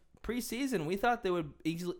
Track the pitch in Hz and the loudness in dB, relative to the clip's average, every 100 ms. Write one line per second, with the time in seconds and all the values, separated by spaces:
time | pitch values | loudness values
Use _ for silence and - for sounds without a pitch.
0 | - - - 240 226 226 269 214 151 196 | -20 -10 -4 -4 -2 -2 0 0 0 2
1 | 240 233 190 175 151 - 156 170 175 180 | 2 2 2 0 -2 -4 -2 -2 -2 -4